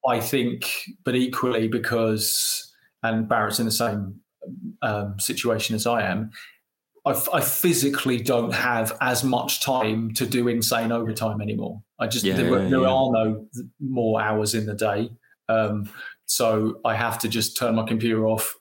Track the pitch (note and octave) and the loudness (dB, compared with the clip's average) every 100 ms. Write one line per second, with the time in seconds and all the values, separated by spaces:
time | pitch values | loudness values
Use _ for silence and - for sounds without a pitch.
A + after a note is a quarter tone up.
0 | C3 A#2 G#2+ C3+ A#2+ B2 - - - - | 0 0 0 0 0 -2 -6 -6 -8 -8
1 | - B2+ B2+ B2 B2 A#2 A2 A#2 A2+ A#2 | -2 0 0 0 0 2 2 0 0 2
2 | A2+ A2 - - - - - _ _ _ | 2 2 0 0 -2 -4 -8 _ _ _
3 | A2+ A2 G#2+ A#2 G#2+ G#2+ A2+ - A#2 G#2 | -2 0 2 2 2 0 0 0 0 -2
4 | G2 G#2+ - _ - - - - A#2 G#2 | -6 -10 -20 _ -16 -12 -14 -6 -4 -2
5 | G2+ G2+ - - A#2+ A2 - A2 A#2+ A#2 | -4 -4 -4 -2 0 0 0 0 0 0
6 | G2 F#2+ A2 - - - _ _ _ _ | 0 -2 -4 -10 -20 -20 _ _ _ _
7 | - - - E3 C3+ - F3+ - C#3 C#3 | -2 0 0 0 0 2 2 4 2 0
8 | C3+ A#2+ A#2+ A#2+ A2+ - B2 A#2 A2 - | 0 0 2 2 2 0 0 0 0 0
9 | B2+ A#2+ C3 A#2+ D3 - - B2+ G#2+ A2 | 0 2 2 0 0 -2 0 0 2 0
10 | A2+ A2+ A#2 B2 A#2+ A#2 A2 A#2 A2+ A#2 | -2 -2 0 2 2 2 0 0 0 0
11 | A2 A2 A2 G#2+ G#2+ G#2+ A2+ G#2 - - | -2 -2 -2 -2 -4 -4 -6 -10 -16 -6
12 | A2 A#2 G2 - - - F#2+ - C3 C3 | -4 0 0 2 2 2 4 4 4 4
13 | C3 A2+ A2 G#2+ - B2 - - C#3 B2+ | 4 2 2 -2 -8 -12 -14 -8 -4 0
14 | A2+ A2 G#2+ G#2+ G#2+ A2+ G#2+ G2+ G#2+ G2+ | 2 2 2 0 0 0 -2 -2 0 0
15 | A#2+ - _ _ - A2+ G#2+ G#2+ G2+ - | -4 -8 _ _ 0 2 2 0 -6 -10
16 | - - - - A2+ A2 A2 - A#2 G#2+ | -16 -12 -6 0 2 4 2 0 -2 0
17 | A#2 A#2+ A2 A2+ A2 - A#2+ A2 A2 A2+ | 0 -2 -2 -2 -2 -2 0 0 0 0
18 | A2+ A2 A2 A2 - - | 2 2 2 2 -2 -6